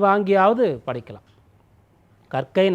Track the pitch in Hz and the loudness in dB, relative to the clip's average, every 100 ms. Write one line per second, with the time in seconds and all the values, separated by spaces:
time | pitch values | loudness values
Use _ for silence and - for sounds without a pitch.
0 | 196 202 190 196 196 233 220 123 - 120 | 0 0 2 2 2 2 -2 -4 -10 -12
1 | - 104 _ _ _ _ _ _ _ _ | -12 -20 _ _ _ _ _ _ _ _
2 | _ _ _ 131 131 190 196 | _ _ _ -8 -4 -2 0